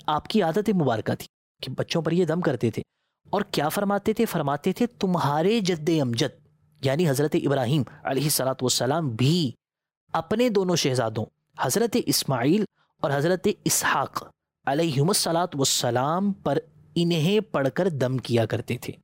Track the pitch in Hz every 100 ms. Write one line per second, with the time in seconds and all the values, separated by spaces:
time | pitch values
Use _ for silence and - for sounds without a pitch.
0 | - 151 - 220 165 196 208 190 131 110
1 | 101 95 - _ _ - - 127 - 170
2 | 160 170 165 170 170 123 113 - - _
3 | _ _ - 196 196 - 147 202 202 202
4 | 220 214 220 170 143 143 185 - 240 -
5 | 190 175 143 147 180 233 185 165 156 160
6 | 127 117 143 - _ _ _ _ 135 139
7 | 170 131 151 170 143 139 120 151 113 -
8 | - 135 151 - 131 131 123 - 123 160
9 | 151 110 127 175 131 - _ _ _ _
10 | _ 165 - 220 247 202 180 175 143 127
11 | 113 110 107 _ _ - 139 185 233 240
12 | - - - 127 135 208 - _ _ _
13 | 156 139 160 185 208 - - - - 156
14 | 131 - - _ _ _ - 147 165 131
15 | 156 214 185 165 175 143 135 - 127 123
16 | 139 175 202 196 151 143 - _ _ 165
17 | 170 170 156 214 202 151 135 - 190 139
18 | 127 131 - 117 110 104 - 120 - -